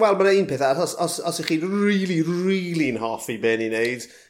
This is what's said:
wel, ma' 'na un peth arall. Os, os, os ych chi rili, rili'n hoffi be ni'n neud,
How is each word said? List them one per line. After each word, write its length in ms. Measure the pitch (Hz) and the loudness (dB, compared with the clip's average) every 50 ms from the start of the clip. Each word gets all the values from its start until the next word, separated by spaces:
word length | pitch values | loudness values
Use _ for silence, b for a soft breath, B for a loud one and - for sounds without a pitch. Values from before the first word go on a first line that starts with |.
wel, 160 | 220 208 202 185 | 2 4 4 4
ma' 80 | 190 | 4
'na 80 | 196 196 | 4 4
un 160 | 196 185 - | 4 2 2
peth 140 | 139 123 139 | 0 0 2
arall. 220 | 131 139 165 175 - | 0 2 0 0 -2
Os, 80 | - - | -2 -2
os, 220 | 175 165 - - | -4 -4 -4 -4
os 180 | - 170 165 - 156 | -4 -4 -4 -4 -2
ych 80 | - | -2
chi 80 | 165 160 | -2 -2
rili, 600 | 165 190 196 202 202 208 208 196 190 185 180 160 160 | -2 -2 -2 0 2 2 2 2 0 0 0 0 0
rili'n 760 | 165 175 175 180 190 190 190 180 175 170 160 151 127 117 107 | 0 -2 0 0 0 0 0 -2 -2 -2 0 0 0 -2 -2
hoffi 400 | 113 113 117 117 - - 117 104 | -4 -4 -6 -6 -6 -8 -6 -2
be 160 | 107 113 113 110 | 0 0 2 2
ni'n 160 | 113 110 113 | 0 -2 0
neud, 320 | 113 117 123 127 120 113 B B B B | 0 0 0 -2 -6 -10 B B B B